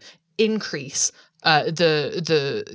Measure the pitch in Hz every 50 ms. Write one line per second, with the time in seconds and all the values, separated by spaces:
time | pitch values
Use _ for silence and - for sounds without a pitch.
0 | - - - _ _ _ _ - 226 214 220 214 - - - 147 135 143 - -
1 | - - - _ - _ _ _ - 170 156 147 131 170 160 151 175 160 156 151
2 | 143 117 - 180 160 156 160 147 139 139 123 107 - - -